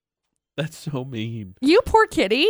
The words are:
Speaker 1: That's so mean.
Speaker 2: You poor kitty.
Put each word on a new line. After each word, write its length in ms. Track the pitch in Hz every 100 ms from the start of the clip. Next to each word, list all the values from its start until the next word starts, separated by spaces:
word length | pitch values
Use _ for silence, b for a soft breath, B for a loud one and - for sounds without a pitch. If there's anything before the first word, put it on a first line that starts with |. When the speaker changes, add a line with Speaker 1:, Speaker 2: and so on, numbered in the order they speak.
| _ _ _ _ _ -
Speaker 1:
That's 200 | 160 -
so 260 | - 139
mean. 520 | 131 117 113 117 95 -
Speaker 2:
You 220 | 269 392
poor 240 | - 440 427
kitty. 420 | - 196 233